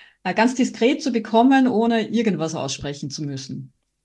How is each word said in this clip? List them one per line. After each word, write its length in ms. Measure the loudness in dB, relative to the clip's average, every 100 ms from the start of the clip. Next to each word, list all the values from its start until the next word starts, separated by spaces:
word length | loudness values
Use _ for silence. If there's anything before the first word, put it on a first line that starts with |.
| -20 _
äh, 100 | -6 2
ganz 200 | 2 2
diskret 480 | -2 2 0 2
zu 80 | -2
bekommen, 560 | -4 0 4 6 6 4
ohne 420 | 2 0 0 -2
irgendwas 460 | 0 0 0 -4 -4
aussprechen 540 | -6 -6 -8 -8 -10
zu 120 | -8
müssen. 500 | -8 -10 -10 -14 -14 _ _ _